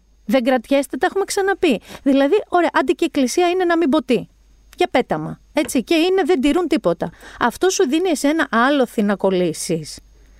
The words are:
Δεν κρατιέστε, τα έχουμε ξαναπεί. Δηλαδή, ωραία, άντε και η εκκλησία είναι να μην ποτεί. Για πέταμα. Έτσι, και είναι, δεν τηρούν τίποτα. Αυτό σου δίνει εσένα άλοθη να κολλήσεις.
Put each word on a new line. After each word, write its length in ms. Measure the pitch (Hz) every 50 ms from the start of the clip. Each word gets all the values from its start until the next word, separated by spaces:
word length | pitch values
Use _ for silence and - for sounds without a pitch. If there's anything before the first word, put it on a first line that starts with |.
| _ _ _ _ _
Δεν 180 | - 208 269 226
κρατιέστε, 540 | 269 262 254 - - 277 277 277 - -
τα 80 | 262 -
έχουμε 200 | 349 - 392 392
ξαναπεί. 560 | - - 403 381 403 381 - - 320 220 175 - - - - -
Δηλαδή, 320 | 285 269 277 277 285 370 415 -
ωραία, 220 | - - 349 339 285 -
άντε 180 | 320 302 262
και 120 | 359 - 339
η 80 | 320 -
εκκλησία 360 | 294 262 240 - 349 359 339
είναι 160 | 359 370 359
να 120 | 339 339
μην 120 | 330 339 269
ποτεί. 400 | 262 311 - - 240 180 - - _ _ _ _ _ _ _ - -
Για 100 | - 359 -
πέταμα. 480 | - 262 233 - 180 156 156 160 156 - _ _ -
Έτσι, 300 | 294 311 - - 269 202
και 120 | - 339
είναι, 280 | 311 330 370 381 381 339
δεν 160 | 262 370 262
τηρούν 260 | 247 285 - 359 359
τίποτα. 420 | 277 330 247 - 175 170 - 160 170 - - - - - -
Αυτό 300 | - 233 - - - 381
σου 180 | 370 - 381
δίνει 220 | 247 294 330 370 381
εσένα 380 | 302 - - 277 311 330 294 -
άλοθη 500 | - 226 240 269 294 277 247 - - 226
να 140 | 202 202 202
κολλήσεις. 840 | - - 190 190 180 180 165 143 - - - 165 160 151 - - - - _ _ _ - _ -